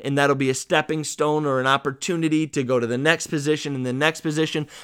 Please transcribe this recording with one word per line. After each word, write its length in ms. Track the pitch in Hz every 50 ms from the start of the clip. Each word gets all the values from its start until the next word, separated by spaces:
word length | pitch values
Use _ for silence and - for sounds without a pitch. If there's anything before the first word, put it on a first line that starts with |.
| -
and 120 | 139 139
that'll 200 | 139 143 143 139
be 160 | 135 135 131
a 20 | 131
stepping 500 | - - - - 151 151 - 160 156 147
stone 440 | - - - 151 151 151 156 151 143
or 120 | 135 131
an 60 | 127
opportunity 800 | 135 135 139 - 143 135 - - - 175 165 160 160 156 156 156 147
to 160 | - 143 131
go 160 | 123 131 123
to 60 | 120
the 120 | 113 120 123
next 300 | 139 156 170 165 - -
position 460 | 170 151 139 151 151 151 - 147 143
and 120 | 131 127
the 80 | 127 123
next 280 | 131 147 160 156 -
position, 460 | - 160 147 156 160 156 - 160 147 - - -